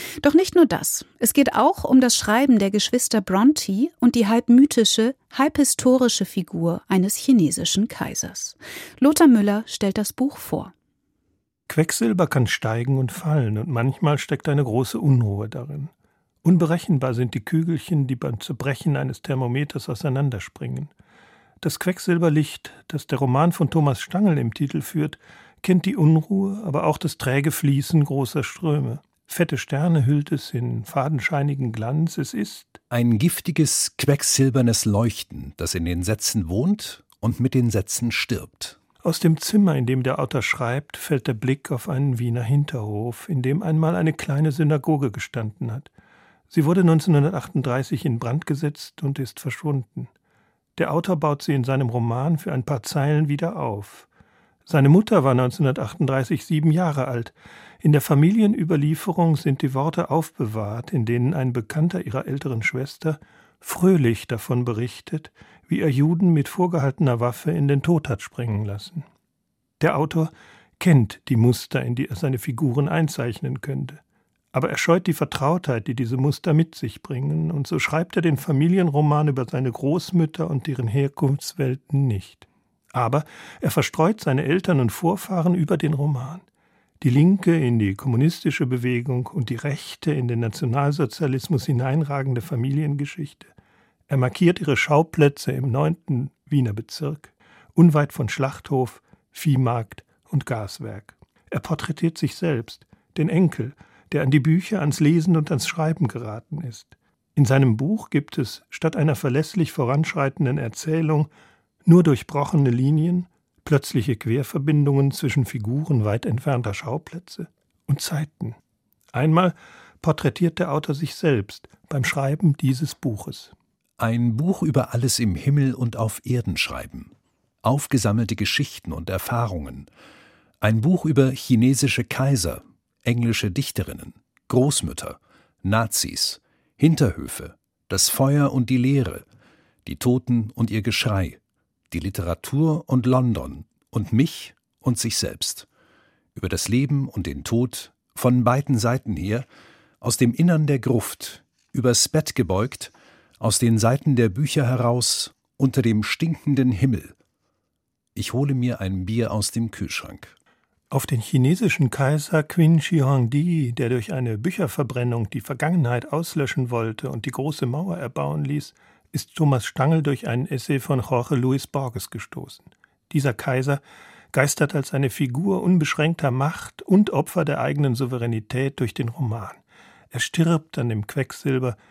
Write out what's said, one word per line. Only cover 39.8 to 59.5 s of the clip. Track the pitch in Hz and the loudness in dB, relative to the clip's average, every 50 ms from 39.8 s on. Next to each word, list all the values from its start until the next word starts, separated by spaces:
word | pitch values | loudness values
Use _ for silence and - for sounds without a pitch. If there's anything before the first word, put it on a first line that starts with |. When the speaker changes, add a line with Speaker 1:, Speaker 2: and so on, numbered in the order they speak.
| 123 | 0
Speaker 2:
dem | 120 131 131 123 | 0 0 0 0
der | 127 - - | -2 -2 -2
Autor | 143 - - 131 - | -2 -2 -2 -2 -2
schreibt, | - - - 127 117 123 143 - - - | -2 -4 -2 -2 -2 -2 -4 -6 -8 -12
fällt | - - - 151 131 - | -12 -4 -2 -2 -2 0
der | - 123 | -2 -4
Blick | 107 127 127 135 139 - - | -2 0 -2 -2 -2 -4 -6
auf | 143 117 - - | -6 -6 -4 -4
einen | 147 131 143 139 123 117 | -2 0 0 0 0 0
Wiener | 120 120 117 123 120 | -2 -2 -2 -2 0
Hinterhof, | 110 139 143 147 147 - 120 104 107 104 104 113 120 117 - - | 2 2 2 2 0 -2 -6 -6 -6 -6 -6 -6 -6 -8 -10 -8
in | - 170 131 | -6 -4 -2
dem | 123 127 143 175 - | 0 0 -2 -2 0
einmal | 160 156 160 160 156 175 | 0 0 2 2 2 0
eine | 180 165 160 151 | 0 0 0 -2
kleine | - - - 139 143 156 156 | -2 -4 -4 -2 0 0 0
Synagoge | 131 165 156 147 156 143 - 165 156 143 143 117 | 0 0 2 2 2 2 2 0 0 0 0 -2
gestanden | 98 110 - - - 120 110 107 - - 123 117 | -4 -6 -10 -8 -6 -6 -6 -6 -8 -8 -8 -8
hat. | 110 135 - - _ _ - _ _ _ _ _ _ _ _ | -8 -10 -12 -16 _ _ -20 _ _ _ _ _ _ _ _
Sie | _ - 160 143 | _ 0 2 2
wurde | 151 180 196 175 | 4 4 4 6
neunzehnhundertachtunddreißig | 165 165 160 - 190 156 143 143 160 190 139 - - - 139 127 131 123 131 131 - 117 110 - | 6 6 4 4 4 4 4 4 2 0 -4 -6 -4 -4 -4 -2 0 -2 -2 -2 -2 -4 -4 -2
in | 151 113 117 | -2 -2 -2
Brand | 120 113 123 160 - | -2 -2 -4 -4 -2
gesetzt | - 151 139 165 147 143 - - - - - | -4 -4 -2 -4 -4 -6 -8 -14 -20 -10 -6
und | 151 139 139 | -6 -4 -4
ist | - 131 - - - | -4 -6 -8 -10 -10
verschwunden. | - 143 - - - 151 143 135 123 - - - 123 - _ _ _ _ _ _ _ _ _ _ _ _ _ | -10 -10 -8 -6 -4 -4 -2 -4 -4 -6 -10 -12 -12 -12 _ _ _ _ _ _ _ _ _ _ _ _ _
Der | - 165 - 139 | -4 -2 -2 0
Autor | 170 170 190 180 | -2 0 0 0
baut | 147 151 151 143 143 | 0 0 0 -2 -2
sie | - - 143 | -2 -2 0
in | 135 120 | 0 0
seinem | 131 135 135 135 117 | 0 0 0 0 -2
Roman | 117 123 117 117 117 123 135 165 165 | -2 -2 -2 -2 -2 -2 0 0 -2
für | 147 - 185 - | -2 -2 -4 -4
ein | 131 123 | -4 -4
paar | - 147 120 - | -2 -4 -4 -4
Zeilen | - - 156 135 147 151 151 156 | -4 -4 -2 0 2 2 2 0
wieder | 143 143 139 170 170 208 | 0 -2 -2 -4 -4 -4
auf. | 170 135 117 104 104 98 - - - - _ _ _ _ _ _ _ _ _ _ _ _ | -4 -6 -6 -6 -8 -10 -14 -18 -20 -20 _ _ _ _ _ _ _ _ _ _ _ _
Seine | - - 143 135 139 | 0 4 6 8 8
Mutter | 156 190 214 - 226 175 131 | 8 6 6 4 4 4 4
war | 135 127 | 4 4
neunzehnhundertachtunddreißig | 123 127 123 - - 151 135 127 - 123 107 - - - 131 135 135 127 - 185 - - | 4 2 2 0 0 0 0 0 -2 -4 -6 -4 -2 0 0 0 0 0 0 -2 -4 -2
sieben | - 165 151 151 160 | -2 0 2 2 2
Jahre | 151 175 180 165 143 139 127 | 2 2 2 0 -2 -2 -4
alt. | 135 123 120 113 - - _ - - - - - - - - | -4 -4 -6 -8 -8 -14 _ -20 -20 -20 -20 -20 -20 -8 0
In | - 151 147 | 4 4 4
der | 147 | 4
Familienüberlieferung | - - 156 139 151 180 208 226 214 202 214 - 170 165 170 147 143 151 160 - - 202 170 180 170 165 156 | 4 4 4 6 6 6 6 4 4 4 2 2 0 0 2 2 2 0 0 -2 -4 -4 0 2 2 2 2
sind | 143 - 151 | 2 2 0